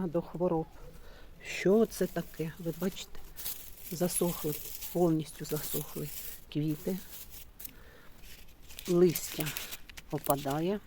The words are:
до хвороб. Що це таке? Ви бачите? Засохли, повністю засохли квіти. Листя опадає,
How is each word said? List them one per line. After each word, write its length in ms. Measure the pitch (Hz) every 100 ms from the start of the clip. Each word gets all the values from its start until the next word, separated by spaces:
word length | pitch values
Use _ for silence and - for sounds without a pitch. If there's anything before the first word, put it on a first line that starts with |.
| 185
до 140 | 165
хвороб. 460 | 170 165 180 165 160 - - - - - - - -
Що 400 | - 180 208 220
це 220 | - 185
таке? 460 | - 170 - 160 -
Ви 140 | 170 165
бачите? 380 | 185 - - - - - - - - - -
Засохли, 640 | 160 175 - 175 170 156 151 - - -
повністю 520 | 175 175 160 147 - 151
засохли 640 | 151 151 147 151 - 147 - - - -
квіти. 440 | 151 156 151 - 185 - - - - - - - - - - - - - - - - - - -
Листя 600 | 175 180 143 - - 156 - - - - - -
опадає, 680 | 151 - 139 143 143 170 208